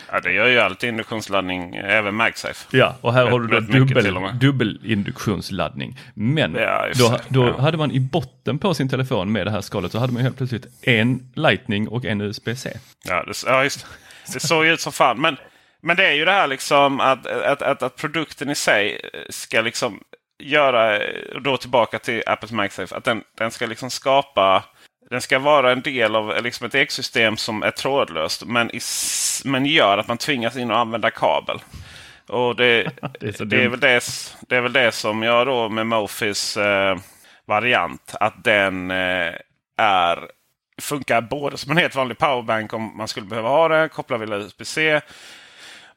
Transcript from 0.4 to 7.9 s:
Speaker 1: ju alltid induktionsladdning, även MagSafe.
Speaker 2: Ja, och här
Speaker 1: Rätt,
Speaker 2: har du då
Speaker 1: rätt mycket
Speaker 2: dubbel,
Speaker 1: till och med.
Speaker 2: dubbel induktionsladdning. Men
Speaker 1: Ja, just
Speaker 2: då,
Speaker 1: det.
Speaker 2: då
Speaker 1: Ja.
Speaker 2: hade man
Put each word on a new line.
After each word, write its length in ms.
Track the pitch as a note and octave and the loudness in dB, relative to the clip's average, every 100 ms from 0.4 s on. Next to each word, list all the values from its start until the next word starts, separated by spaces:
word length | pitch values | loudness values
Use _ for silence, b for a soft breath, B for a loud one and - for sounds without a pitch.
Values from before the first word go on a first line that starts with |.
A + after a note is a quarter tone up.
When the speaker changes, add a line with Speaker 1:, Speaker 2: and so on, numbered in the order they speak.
| A#2+ | 4
Speaker 1:
ju 120 | B2 | 4
alltid 300 | G2 F#2 B2 | 2 0 -4
induktionsladdning, 840 | A2 G#2+ A2 G2+ G2 F#2 F2+ F2 G2+ | -6 -6 -8 -2 -2 -2 -4 -6 -8
även 400 | G2 G#2+ G#2 G#2+ | 0 0 0 0
MagSafe. 640 | A2+ - - - - C3 | 0 -2 -8 -10 -2 2
Speaker 2:
Ja, 180 | G2+ - | 2 2
och 120 | B2 | 0
här 100 | B2 | 4
Speaker 1:
Rätt, 80 | B2 | 4
Speaker 2:
har 80 | A#2+ | 2
du 80 | A2+ | 2
då 100 | A2+ | 0
Speaker 1:
rätt 100 | A2 | 4
mycket 200 | C3 C3+ | 4 4
Speaker 2:
dubbel, 160 | B2+ | 4
Speaker 1:
till 120 | G2+ F#2 | 2 0
och 60 | |
med. 140 | F#2+ B2+ | -4 0
Speaker 2:
dubbel 440 | C3+ C3+ A2 - | 2 2 0 -2
induktionsladdning. 1160 | G#2 G#2 G2 - A2+ F2 - F#2+ D2+ C2+ B1 B B | -2 -2 -2 -4 -4 -4 -4 -4 -4 -4 -10 B B
Men 420 | - A2 D#3 G2+ A2+ | -4 0 2 0 0
Speaker 1:
Ja, 320 | G#2 - G#2 | 0 0 0
just 120 | B2 | 2
Speaker 2:
då, 100 | A#2 | 4
Speaker 1:
det. 120 | A#2 - | 2 0
Speaker 2:
då 180 | C3 B2 | 2 2
Speaker 1:
Ja. 140 | - | 2
Speaker 2:
hade 160 | C#3 E3 | 0 0
man 140 | D3+ | 0